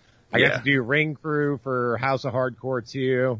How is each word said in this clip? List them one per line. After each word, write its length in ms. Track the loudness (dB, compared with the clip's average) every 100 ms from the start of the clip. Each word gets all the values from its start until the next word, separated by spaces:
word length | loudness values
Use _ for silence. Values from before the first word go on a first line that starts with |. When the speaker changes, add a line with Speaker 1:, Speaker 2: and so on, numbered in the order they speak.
| _ _ -4
Speaker 1:
I 60 | 2
Speaker 2:
Yeah. 100 | 2
Speaker 1:
got 80 | 2
to 60 |
do 180 | 2 0
ring 320 | 2 0 0
crew 460 | -4 -4 0 0 -2
for 380 | -2 -2 0 0
House 280 | 0 0 -2
of 80 |
Hardcore 560 | -2 -2 -4 -4 -4 -4
two. 500 | -2 0 2 2